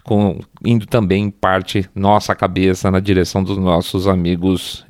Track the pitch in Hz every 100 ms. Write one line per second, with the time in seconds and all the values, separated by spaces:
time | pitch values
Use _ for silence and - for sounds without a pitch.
0 | - 104 101 78 - - - 117 101 120
1 | 95 95 104 - 95 95 95 104 95 101
2 | 98 104 - 98 95 90 95 92 101 95
3 | 98 92 87 98 92 98 92 85 90 98
4 | 98 92 87 87 92 90 - - -